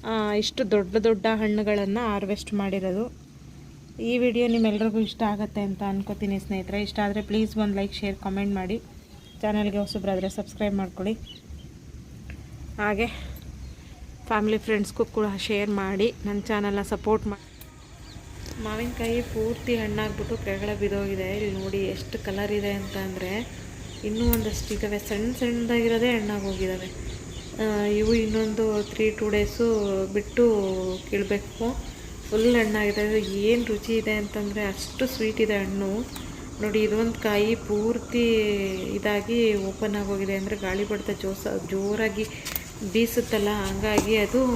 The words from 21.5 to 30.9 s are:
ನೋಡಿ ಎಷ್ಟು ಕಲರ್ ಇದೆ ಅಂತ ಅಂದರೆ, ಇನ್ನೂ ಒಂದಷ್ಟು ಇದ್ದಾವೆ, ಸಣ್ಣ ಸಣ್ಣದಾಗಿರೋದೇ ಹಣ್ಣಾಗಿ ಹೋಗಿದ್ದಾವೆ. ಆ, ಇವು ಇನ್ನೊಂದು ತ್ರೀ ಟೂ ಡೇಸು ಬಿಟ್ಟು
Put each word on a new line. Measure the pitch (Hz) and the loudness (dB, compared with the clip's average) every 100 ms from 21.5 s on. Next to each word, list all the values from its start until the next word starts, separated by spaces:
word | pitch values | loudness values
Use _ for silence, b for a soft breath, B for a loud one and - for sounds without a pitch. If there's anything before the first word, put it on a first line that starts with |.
| 190 | -2
ನೋಡಿ | 190 196 | -2 -2
ಎಷ್ಟು | 190 196 - 226 - | -2 -4 -6 -6 -4
ಕಲರ್ | 196 202 | -2 0
ಇದೆ | 208 202 | 0 0
ಅಂತ | 202 196 202 | -2 -4 -6
ಅಂದರೆ, | 190 185 180 202 240 - - - - - | -6 -4 -4 -4 -6 -10 -12 -12 -12 -8
ಇನ್ನೂ | 208 220 240 | -4 2 4
ಒಂದಷ್ಟು | 233 214 208 - | 4 2 -2 -4
ಇದ್ದಾವೆ, | 208 208 208 | -2 -2 -2
ಸಣ್ಣ | 208 208 226 | -2 -2 -2
ಸಣ್ಣದಾಗಿರೋದೇ | 247 247 240 233 233 233 226 240 240 | 0 0 0 2 4 4 4 4 2
ಹಣ್ಣಾಗಿ | 208 208 196 | 0 -2 -2
ಹೋಗಿದ್ದಾವೆ. | 185 185 185 185 - - - - - - - | -2 -2 -2 -6 -8 -8 -8 -10 -12 -10 -2
ಆ, | 220 208 208 | 0 2 2
ಇವು | 208 214 | 4 4
ಇನ್ನೊಂದು | 233 220 220 220 214 220 208 | 4 4 2 2 2 2 2
ತ್ರೀ | 208 - 214 | -2 0 0
ಟೂ | 214 214 | 2 0
ಡೇಸು | 208 208 - 233 220 202 190 190 | 2 2 2 2 4 2 0 0
ಬಿಟ್ಟು | 202 208 - 240 214 190 185 185 | -2 -2 6 6 6 2 0 -2